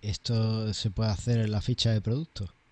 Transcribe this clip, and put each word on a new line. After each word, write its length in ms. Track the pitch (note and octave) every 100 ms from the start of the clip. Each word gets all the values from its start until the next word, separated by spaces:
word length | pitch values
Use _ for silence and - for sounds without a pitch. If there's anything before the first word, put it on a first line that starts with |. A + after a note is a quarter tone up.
esto 720 | G#2 - - A2+ A2 A2 A2
se 160 | G2+ A2
puede 220 | F#2+ A2
hacer 280 | G2+ A#2+ A#2
en 120 | G#2+
la 100 | G#2+
ficha 300 | - A#2+ A#2
de 100 | A2
producto? 500 | G#2+ B2+ E3 - F#2+ - _